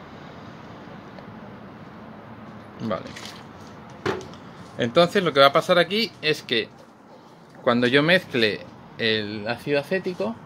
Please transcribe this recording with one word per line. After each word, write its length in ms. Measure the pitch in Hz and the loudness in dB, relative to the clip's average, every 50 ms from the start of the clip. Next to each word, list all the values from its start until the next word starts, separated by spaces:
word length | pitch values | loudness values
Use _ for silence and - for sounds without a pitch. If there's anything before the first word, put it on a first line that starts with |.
| - - - - - - - - - - - - - - - - - - - - - - - - - - - - - - - - - - - - - - - - - - - - - - - - - - - - - - - - | -16 -16 -16 -16 -16 -16 -16 -16 -16 -16 -16 -16 -16 -16 -16 -16 -16 -16 -16 -16 -16 -16 -16 -16 -16 -16 -16 -16 -16 -16 -16 -16 -16 -16 -16 -18 -18 -18 -18 -18 -16 -16 -16 -16 -16 -16 -16 -16 -16 -16 -16 -16 -18 -16 -12 -6
vale. 240 | 117 113 92 82 - - - - - - - - - - - - - - - - - - - - - - - - - - - - - - - - - - - | -4 -2 -2 -2 -4 -8 -12 -12 -12 -14 -14 -14 -16 -16 -16 -18 -18 -18 -18 -18 -18 -18 -10 -4 -2 -2 -2 -2 -6 -12 -14 -16 -16 -18 -18 -18 -18 -10 -4
Entonces 460 | - 127 117 120 165 175 170 - 208 180 | -2 -2 2 6 6 6 6 4 2 2
lo 80 | 160 | 4
que 80 | 131 139 | 6 8
va 60 | 139 | 8
a 80 | 139 - | 8 8
pasar 260 | 165 - - 185 175 | 6 4 4 4 4
aquí 320 | 170 165 196 220 226 - - - | 4 4 2 0 -2 -2 -4 -2
es 220 | - 156 151 - - | 0 0 0 0 0
que 240 | - 127 113 101 - - - - - - - - - - - - - - - - - - - - | 0 0 0 0 -2 -6 -18 -20 -20 -20 -20 -20 -20 -20 -20 -20 -20 -20 -20 -20 -20 -10 -2 2
cuando 240 | 131 120 120 123 | 4 4 4 6
yo 160 | 120 127 143 147 | 6 6 6 6
mezcle 560 | 160 180 175 - - - 123 113 107 95 - - - - - - - - | 6 6 4 4 2 2 4 4 4 2 0 -8 -12 -18 -20 -20 -14 -6
el 500 | - 117 113 110 107 104 101 107 110 101 | -2 0 2 2 0 0 -4 -6 -4 -4
ácido 320 | 107 117 117 - 147 143 143 | -4 -4 -4 -2 0 0 0
acético, 560 | 139 - 190 190 185 190 180 - 190 214 226 - - | 2 2 0 0 0 -2 -4 -2 -4 -4 -4 -8 -12